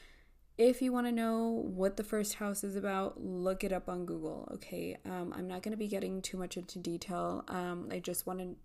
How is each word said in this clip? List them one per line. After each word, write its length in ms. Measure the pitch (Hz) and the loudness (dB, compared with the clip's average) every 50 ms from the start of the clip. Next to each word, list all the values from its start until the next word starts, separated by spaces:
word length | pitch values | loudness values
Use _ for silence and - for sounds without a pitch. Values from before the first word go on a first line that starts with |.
| - - - - - - - - - - - | -20 -20 -20 -20 -20 -20 -20 -20 -20 -14 4
If 240 | - 226 247 254 247 | 8 8 8 10 8
you 140 | 262 254 247 | 4 2 4
wanna 180 | 247 240 240 | 4 2 2
know 520 | 233 226 226 226 226 226 226 226 226 226 - | 2 2 4 4 4 4 4 2 2 2 0
what 320 | 226 185 185 190 202 196 - | -2 0 2 4 4 4 2
the 60 | 214 | -2
first 320 | 208 220 214 208 208 - | 0 2 2 2 0 -2
house 280 | - 214 202 202 202 - | -2 -2 -2 -2 -2 -2
is 120 | 202 190 | -2 -2
about, 440 | 202 196 202 196 190 196 - - - | 0 0 2 2 2 0 0 -2 -4
look 440 | - 190 185 180 180 185 190 185 208 | -4 -4 -2 2 2 2 2 2 2
it 100 | 190 185 | 0 0
up 160 | 180 180 - | 0 0 -2
on 160 | 180 180 180 | -2 -2 -2
Google, 420 | 170 170 165 156 156 156 - - - - | -2 -2 -2 -4 -4 -4 -6 -8 -8 -8
okay? 440 | - - - 185 170 165 175 185 - - | -10 -8 -8 -6 -4 -4 -4 -4 -6 -6
Um, 300 | 196 185 180 175 175 - | -6 -4 -4 -4 -4 -4
I'm 120 | - 180 185 | -4 -4 -4
not 160 | 185 185 - | -4 -4 -4
gonna 140 | 214 220 220 | -4 -2 -2
be 100 | 220 202 | -2 -2
getting 340 | 202 190 190 185 190 190 | 0 -2 -2 -2 -2 -2
too 160 | 185 - - 185 | -4 -4 -4 -4
much 200 | 185 - - 196 | -4 -4 -4 -6
into 200 | 175 - - 185 | -8 -6 -8 -6
detail. 640 | 175 180 170 170 - - 180 175 175 175 180 - - - | -2 -2 -2 -2 -2 -2 -2 0 0 0 -2 -2 -4 -4
Um, 420 | - 185 180 180 175 175 175 - | -4 -4 -2 -2 -4 -4 -4 -4
I 60 | 185 180 | -6 -4
just 300 | 180 180 180 - - - | -4 -2 -4 -2 -4 -4
wanna 260 | 185 190 185 180 180 - - | -4 -4 -4 -6 -6 -10 -12